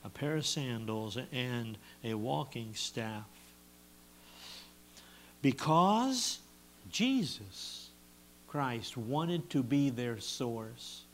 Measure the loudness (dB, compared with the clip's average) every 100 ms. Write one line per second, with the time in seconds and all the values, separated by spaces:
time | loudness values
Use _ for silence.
0 | -14 -4 0 0 0 -2 -2 -2 -2 -2
1 | -2 -4 -4 -2 0 -2 -4 -8 -12 -10
2 | -4 -2 0 -2 -2 -6 -8 -6 -6 -4
3 | -4 -6 -10 -16 -20 -20 -20 -20 -20 -20
4 | -20 -20 -20 -18 -14 -14 -16 -20 -20 -20
5 | -20 -20 -20 2 4 4 4 6 8 6
6 | 4 2 0 -2 -10 -20 -20 -18 -6 0
7 | 4 4 2 -2 -10 -12 -10 -12 -14 -20
8 | -20 -20 -20 -20 -6 0 0 0 -4 -6
9 | -2 0 2 0 0 2 4 4 4 2
10 | -2 -2 -6 -4 -2 -2 -6 -10 -14 -14
11 | -16